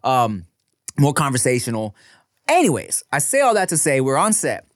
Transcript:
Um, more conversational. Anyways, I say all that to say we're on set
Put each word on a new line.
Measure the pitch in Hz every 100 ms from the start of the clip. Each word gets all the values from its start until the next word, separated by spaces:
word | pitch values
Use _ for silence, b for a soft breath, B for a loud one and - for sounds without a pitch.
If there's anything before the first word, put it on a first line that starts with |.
Um, | - 135 127 101 87 _ _ _ - -
more | 143
conversational. | 143 143 123 131 123 120 113 107 b b b b _ -
Anyways, | 339 262 117 - - -
I | 139
say | - 269
all | 262
that | 220 185
to | 156
say | 156 135
we're | 131 135
on | 208
set | 214 147 107 _